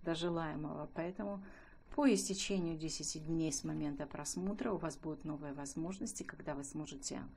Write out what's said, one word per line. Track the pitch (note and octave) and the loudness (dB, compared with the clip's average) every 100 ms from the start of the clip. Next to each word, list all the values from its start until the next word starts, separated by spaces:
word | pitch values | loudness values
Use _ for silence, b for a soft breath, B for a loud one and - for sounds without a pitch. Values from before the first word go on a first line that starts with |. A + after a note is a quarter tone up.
до | - E3 | 0 2
желаемого. | E3+ E3+ D#3+ D3+ D3 D3 D3+ | 2 2 0 0 -2 -2 -4
Поэтому | - E3 F#3+ G3+ G3+ G3 B B B - - | -2 -2 -2 -4 -4 -8 B B B -6 6
по | C#4 | 8
истечению | G3+ - F#3+ - G3 E3 D#3+ | 8 6 0 2 4 2 2
десяти | D#3+ - D3+ D#3+ | 0 -2 -2 -4
дней | D#3 E3 D#3 | 2 4 4
с | C#3+ | 2
момента | D#3+ D#3 D3+ C#3+ D3 | 0 0 0 -2 -4
просмотра | D3 D3 - F#3 A3 B3 | -4 -2 0 0 2 2
у | F#3 | 2
вас | D#3+ D3+ | 0 -2
будут | D#3+ D3+ D3+ | -4 -4 -4
новые | D3 D3 | -4 -4
возможности, | C#3 C#3+ - E3 F#3+ A3 - | -6 -4 -2 -2 -2 -4 -4
когда | - - - C#3+ | -8 -6 -4 -4
вы | |
сможете | C#3 D#3 D3+ C#3 - C3+ C3+ | -4 -4 -6 -6 -4 -4 -6